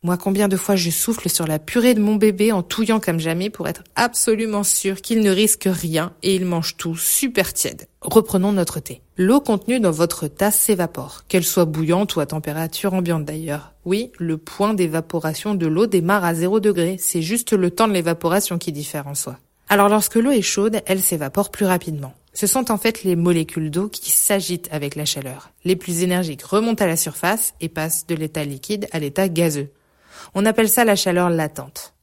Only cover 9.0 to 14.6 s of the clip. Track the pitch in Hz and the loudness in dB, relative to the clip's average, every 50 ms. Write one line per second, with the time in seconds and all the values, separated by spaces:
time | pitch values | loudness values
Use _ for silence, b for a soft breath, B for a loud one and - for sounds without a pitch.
9 | _ _ _ - 185 190 247 285 285 - 220 196 - - 247 254 220 185 160 156 | _ _ _ 0 2 4 4 4 4 2 0 0 0 -2 0 2 2 2 2 2
10 | 170 165 - - - 147 - - 196 208 208 - - - 214 180 175 165 - - | 0 0 0 -4 -6 -8 -2 0 0 2 2 2 2 2 2 2 0 -4 -4 -10
11 | 131 143 - - - _ - 185 170 - - 190 175 160 156 156 160 151 170 185 | -12 -12 -14 -20 -10 _ 0 0 2 2 2 2 2 2 2 -2 0 2 2 2
12 | 208 196 - 165 147 143 - 156 151 - 147 156 165 160 - - - 202 185 190 | 2 0 0 -2 -2 -2 -4 -6 -6 -6 -6 -6 -6 -6 -6 -4 -4 -2 0 0
13 | 180 170 170 160 151 143 151 156 160 165 147 147 143 - _ _ _ 175 185 208 | 0 0 -2 -2 -2 -6 -8 -8 -6 -6 -6 -8 -8 -14 _ _ _ -2 -2 -2
14 | 240 - _ - 175 165 160 156 - - - - | -2 -6 _ -6 -4 -4 -4 -4 -6 -14 -4 0